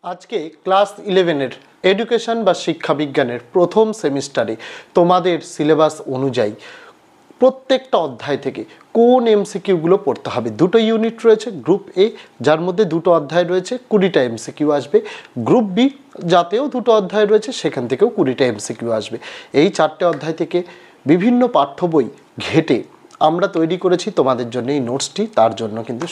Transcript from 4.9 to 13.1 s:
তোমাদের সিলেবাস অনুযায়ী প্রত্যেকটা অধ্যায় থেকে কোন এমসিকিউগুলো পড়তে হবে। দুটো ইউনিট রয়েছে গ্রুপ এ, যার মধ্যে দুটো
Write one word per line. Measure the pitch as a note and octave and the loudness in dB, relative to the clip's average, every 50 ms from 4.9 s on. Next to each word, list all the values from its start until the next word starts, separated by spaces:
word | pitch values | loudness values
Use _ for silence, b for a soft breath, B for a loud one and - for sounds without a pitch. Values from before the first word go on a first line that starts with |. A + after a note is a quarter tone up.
| _ | _
তোমাদের | F#3 F3 F3 F3+ F#3 E3+ F#3 E3+ D#3+ E3+ - - | 2 4 6 4 4 2 0 -2 -2 -4 -12 -6
সিলেবাস | - D#3 D3+ D#3+ D3 D#3 D3+ - - - - C3 | -2 2 2 4 4 4 2 0 -4 -10 -8 -4
অনুযায়ী | B2+ C3+ C3+ A#2+ B2 A2 G#2 G#2+ B B B B B B B B B _ _ _ _ _ _ - _ | -2 -2 -2 0 0 -2 -2 -4 B B B B B B B B B _ _ _ _ _ _ -2 _
প্রত্যেকটা | B3 C4 B3+ C4 - - C4+ B3+ C4 - - G3+ E3 | 2 2 2 0 -2 -2 -2 -2 -2 -2 -2 -2 -2
অধ্যায় | C#3+ B2 A2 - C#3 C#3+ B2+ - | -2 -8 -10 -6 -6 -6 -4 -4
থেকে | C3+ - - A2 B B B B _ _ | -8 -8 -8 -14 B B B B _ _
কোন | A3+ A#3 A#3+ B3 B3+ A#3 A3+ G#3+ | 4 6 6 6 4 4 4 2
এমসিকিউগুলো | G3+ G3 - - F#3+ - G3+ F#3+ E3 D3+ E3+ F#3+ G3 - | 2 0 -2 -8 -8 -2 -2 -2 0 2 2 2 2 2
পড়তে | C#3 A#2+ - - C3+ - | -4 -4 -4 -6 -6 -6
হবে। | B2+ A2+ A#2+ G#2+ A2 | -4 -6 -6 0 0
দুটো | D3+ F3+ F3+ A3+ A3 | 0 4 4 2 2
ইউনিট | A3 A3+ G#3+ A3 A3+ A3+ A3+ - | 2 0 0 0 -2 -4 0 4
রয়েছে | A#3 G#3+ G#3+ - B3 G3 D3 A2+ | 4 4 4 0 -10 -12 -8 0
গ্রুপ | - F#3 F#3+ - - - F3 G3 | 0 0 0 -2 -6 0 0 2
এ, | A3+ A3+ B B B B _ A#2+ | 2 0 B B B B _ 0
যার | C#3+ D#3 D#3+ E3+ | 2 2 2 0
মধ্যে | F3+ F3+ F3+ A3 E3 D#3+ | -4 0 0 0 0 0
দুটো | E3 D#3+ F#3+ | -2 2 2